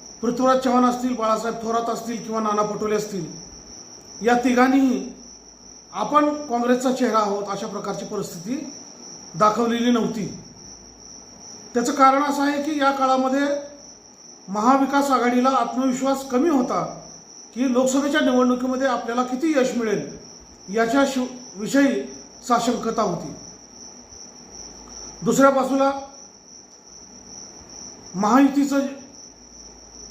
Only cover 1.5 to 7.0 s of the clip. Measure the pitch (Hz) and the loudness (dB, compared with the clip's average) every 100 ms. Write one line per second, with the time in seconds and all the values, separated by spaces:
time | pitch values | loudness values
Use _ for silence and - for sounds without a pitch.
1.5 | - 220 233 233 226 226 220 214 220 214 | -6 -4 -2 -2 -4 -6 -8 -6 -4 0
2.5 | 208 208 202 214 208 - 190 156 - - | 0 -2 -2 -2 -2 -2 -8 -8 -12 -18
3.5 | - - - - - - - 214 240 254 | -20 -20 -20 -20 -20 -20 -4 2 2 4
4.5 | 247 262 269 262 208 - - - - - | 4 4 6 4 2 -4 -14 -20 -20 -20
5.5 | - - - - 185 269 294 294 - - | -20 -20 -20 -12 -8 0 2 2 0 -4
6.5 | 233 240 247 254 254 | -2 2 2 0 0